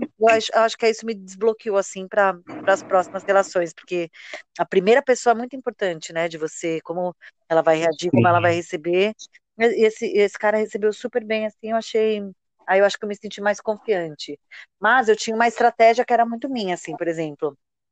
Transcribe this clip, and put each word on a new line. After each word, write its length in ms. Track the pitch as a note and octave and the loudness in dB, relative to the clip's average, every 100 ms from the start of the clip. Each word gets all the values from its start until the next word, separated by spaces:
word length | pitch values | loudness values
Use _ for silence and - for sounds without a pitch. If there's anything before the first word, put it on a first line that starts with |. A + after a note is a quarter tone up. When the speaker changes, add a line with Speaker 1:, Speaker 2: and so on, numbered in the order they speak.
| - - | -10 0
Speaker 1:
eu 80 | A3 | 2
acho, 220 | A3+ A3 | 2 2
eu 80 | - | 0
acho 160 | A3+ - | 0 0
que 100 | A3+ | 0
isso 160 | A3 A3+ | 0 -4
me 80 | |
desbloqueou, 640 | G#3 F#3+ F#3+ A3+ A3 A3+ G3 | -10 -12 -4 -2 -2 -2 -2
assim, 300 | F#3+ F#3+ F#3+ | -2 -8 -6
pra, 300 | G#3+ G3 F3 - - | 0 0 0 -8 -6
pras 180 | - G3 | 0 0
próximas 400 | - F#3+ F3+ F#3+ - | 2 0 2 -4 0
relações, 460 | G3 F#3+ F#3 E3+ | 2 2 0 -4
porque 360 | - - F3 E3 - - - - - | -6 -8 -6 -6 -10 -20 -18 -12 -8
a 80 | - | -2
primeira 360 | F#3+ F#3 B3+ | 2 4 4
pessoa 300 | C#4 B3 B3 | 4 2 2
é 40 | A3+ | 0
muito 180 | B3 C4+ | -2 -10
importante, 580 | B3 G#3+ F#3+ D#3+ - | -10 -4 -4 -4 -8
né, 140 | E3 E3+ | -4 -4
de 80 | D#3+ | -4
você, 440 | D#3 - E3+ D#3+ | -8 -6 -6 -6
como 340 | - E3+ F3+ - - _ - | -6 -6 -6 -8 -20 _ -2
ela 120 | E3 | 2
vai 160 | D#3+ D#3+ | 4 2
reagir, 340 | E3 D3+ F3 | 2 -2 0
como 160 | - F3+ | 2 4
ela 120 | F3 | 4
vai 140 | F3 | 2
Speaker 2:
Sim. 40 | E3+ | 0
Speaker 1:
receber, 560 | E3+ F3 E3 F3 G#3 A3 - _ _ - | -4 -8 -2 0 0 -2 -16 _ _ -2
e 260 | A#3 G#3 A3 | 0 2 0
esse, 200 | A3 A#3 | 0 -2
esse 300 | G3+ G3+ - | 2 0 0
cara 180 | G#3+ G#3+ | 0 0
recebeu 340 | G#3 G#3+ G#3+ | -2 -2 -4
super 300 | G3+ A#3+ B3 G#3+ | -4 -6 -6 -4
bem, 200 | A3 G#3+ | -4 -6
assim, 260 | - A3 | -8 -6
eu 60 | A3+ | -6
achei, 440 | - A3 A3 G#3 G3+ F#3 _ _ - | -2 -2 0 -2 -6 -14 _ _ 0
aí 120 | F#3+ | 4
eu 60 | G3+ | 2
acho 120 | - | 0
que 80 | G#3 | -10
eu 40 | |
me 60 | G#3 | -10
senti 260 | G#3 - | -12 -6
mais 200 | G3+ G3+ | -4 -2
confiante, 800 | - G#3 - F#3+ E3 D3 - D3 _ - - _ | -4 -6 -2 -2 -4 -10 -14 -16 _ -20 -20 _
mas 300 | G#3 B3+ A3 | 0 2 4
eu 60 | G#3+ | 0
tinha 200 | - A3 | 0 0
uma 120 | A#3 | 0
estratégia 580 | - A#3+ - A3+ A#3 A#3+ | 2 2 6 4 4 2
que 80 | |
era 120 | A#3 A#3 | 2 0
muito 240 | A#3 C4+ | -2 -6
minha, 240 | B3+ F#3+ F3 | -4 -4 -4
assim, 200 | - D#3 | -6 -6
por 100 | E3+ | -4
exemplo, 500 | D#3+ D#3 C#3+ D3+ C3+ _ _ _ | -4 -6 -4 -6 -6 _ _ _